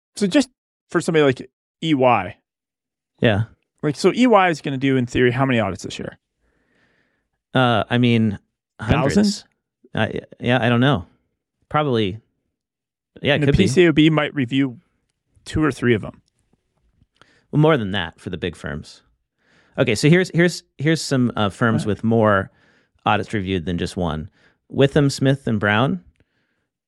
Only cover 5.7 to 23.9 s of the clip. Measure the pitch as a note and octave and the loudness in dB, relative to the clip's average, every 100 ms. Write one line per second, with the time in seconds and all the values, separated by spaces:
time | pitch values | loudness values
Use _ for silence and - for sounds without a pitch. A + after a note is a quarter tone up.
5.7 | F#2 G2+ - - - _ _ _ _ _ | -6 -12 -12 -14 -16 _ _ _ _ _
6.7 | _ _ _ _ _ _ _ _ C3 B2 | _ _ _ _ _ _ _ _ 0 2
7.7 | A2+ - A#2+ B2 A#2 A2 G2 _ _ _ | 0 0 0 2 2 0 -4 _ _ _
8.7 | - A2 A#2 C3+ G3 G#3 - - _ _ | -8 -2 0 2 2 0 -2 -12 _ _
9.7 | _ _ G2 A2 - - - A#2+ B2 A#2 | _ _ -4 -4 -6 -12 -8 -2 0 0
10.7 | A#2+ C3 A2 E2 _ _ _ _ _ - | 2 2 0 -4 _ _ _ _ _ -6
11.7 | D3+ D3+ A#2 G#2 A2 _ _ _ _ _ | -4 -2 -2 -2 -6 _ _ _ _ _
12.7 | _ _ _ _ - - C#3 C#3+ C#3+ F#3 | _ _ _ _ -8 -2 0 2 2 2
13.7 | C#3 F3 D3+ D#3 D3+ D3 D3 A#2 C3+ C#3 | 4 4 6 4 2 -2 -4 -4 -2 -2
14.7 | A2+ _ _ _ _ _ _ - D#3+ D#3 | -6 _ _ _ _ _ _ -8 -2 -2
15.7 | B2+ A#2+ A2 - - _ _ _ _ _ | 0 0 0 -2 -16 _ _ _ _ _
16.7 | _ _ _ _ _ _ _ _ D3 D3+ | _ _ _ _ _ _ _ _ 2 2
17.7 | D3+ G2+ G2 E2 - G#2 F2 F#2 D#2+ D2+ | 2 0 -6 -6 -10 -12 -8 -8 -8 -10
18.7 | D2 - - _ _ _ _ _ _ _ | -12 -14 -20 _ _ _ _ _ _ _
19.7 | - B2 G#2 D3+ F3 F3+ D#3 F3 E3+ - | -4 -2 2 4 4 2 0 0 0 -14
20.7 | - C#3+ D#3+ - C3+ A#2+ - G#2 - A#2 | -6 -2 -2 -2 -2 0 0 -2 0 0
21.7 | A2 G#2+ G2 A2 A2+ G#2+ G2 G2 _ _ | 0 -2 -4 0 2 4 2 0 _ _
22.7 | _ _ _ A2 G#2 F#2+ G#2+ F#2 F#2+ F2 | _ _ _ -2 -2 -2 -6 -4 -4 -4
23.7 | F2 F2+ | -6 -6